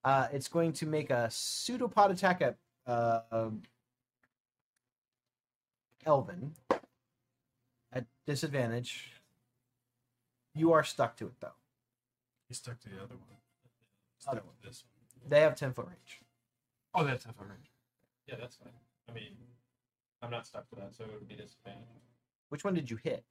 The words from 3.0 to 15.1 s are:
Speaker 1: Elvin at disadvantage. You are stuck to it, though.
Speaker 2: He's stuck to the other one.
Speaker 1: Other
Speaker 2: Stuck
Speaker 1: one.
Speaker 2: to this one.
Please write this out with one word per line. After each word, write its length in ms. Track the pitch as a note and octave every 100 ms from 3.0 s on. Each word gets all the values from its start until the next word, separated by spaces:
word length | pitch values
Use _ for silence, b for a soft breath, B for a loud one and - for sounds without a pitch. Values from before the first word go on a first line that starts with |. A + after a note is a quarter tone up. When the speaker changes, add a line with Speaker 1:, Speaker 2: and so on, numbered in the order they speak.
| A#2 A2+ A2+ A2+ A2 G#2+ - _ _ _ _ _ _ _ _ _ _ _ _ _ _ _ _ _ _ _ _ _ _ _ D#3
Speaker 1:
Elvin 480 | C#3+ G2 F2+ C3 - _ - - _ _ _ _ _ _ _ _ _ _
at 140 | B2+ A2+ _ -
disadvantage. 840 | C#3 D#3 C#3 A#2 A#2 B2 - - - _ _ _ _ _ _ _ _ _ _ _ _ _ D3+
You 160 | E3
are 140 | D#3+ C#3+
stuck 320 | - A#2 -
to 80 | G2+
it, 80 | -
though. 160 | - - _ _ _ _ _ _ _ _ _
Speaker 2:
He's 120 | A#2+
stuck 200 | - A#2
to 80 | -
the 60 | F#2+
other 120 | G2 F2+
one. 220 | - - _ _ _ _ _ _ _ _ -
Speaker 1:
Other 100 | A#2+
Speaker 2:
Stuck 60 | F2+
Speaker 1:
one. 100 | -
Speaker 2:
to 60 | -
this 140 | - -
one. 440 | _ _